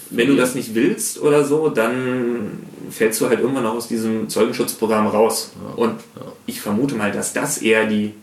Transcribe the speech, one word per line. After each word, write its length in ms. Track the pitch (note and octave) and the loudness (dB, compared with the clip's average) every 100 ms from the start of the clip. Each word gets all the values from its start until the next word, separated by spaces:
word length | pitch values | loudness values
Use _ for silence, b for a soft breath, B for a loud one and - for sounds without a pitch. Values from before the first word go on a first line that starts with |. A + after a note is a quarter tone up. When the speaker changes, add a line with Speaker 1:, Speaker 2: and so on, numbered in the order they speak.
| - | -6
Speaker 1:
wenn 160 | - A#2+ | 0 4
du 80 | |
Speaker 2:
Ja. 60 | C3+ | 4
Speaker 1:
das 140 | B2+ B2+ | 2 0
nicht 180 | A2+ | -2
willst 480 | A2 D3+ A3 - - | 0 2 0 -4 -2
oder 220 | D3 D3 | 2 4
so, 260 | C#3 D3+ D#3 | 4 2 2
dann 800 | B2+ A2+ B2+ B2+ B2+ A#2+ A#2+ G#2 - - - C#3 | 2 0 0 -2 0 0 -2 -4 -10 -14 -16 -10
fällst 320 | - A2+ - | 0 0 2
du 80 | B2 | 0
halt 100 | B2+ | 2
irgendwann 280 | B2 C3+ A2+ | 2 0 -2
auch 80 | A#2 | -4
aus 120 | A2+ | -4
diesem 420 | A#2 A2+ A2+ G#2 | -2 -2 -2 -2
Zeugenschutzprogramm 760 | G#2+ A#2 A#2+ - - A2 A2 G#2 | 2 2 0 -4 -2 0 2 2
raus. 460 | G#2 D3 - - F#2+ | 4 4 2 -6 -12
Speaker 2:
Ja. 220 | G2+ - | -10 -2
Speaker 1:
Und 160 | A2+ G#2+ - - | -2 -2 -10 -18
Speaker 2:
Ja. 60 | - - - | -16 -16 -12
Speaker 1:
ich 120 | - | -8
vermute 360 | G#2+ G#2 C#3 A#2 | -4 0 0 0
mal, 160 | G#2 | -2
dass 220 | G2+ - | -2 -4
das 260 | - D3+ - | -2 -4 0
eher 260 | A2 A2 A2 | 2 4 4
die, 280 | G#2+ G#2 - | 0 -2 -6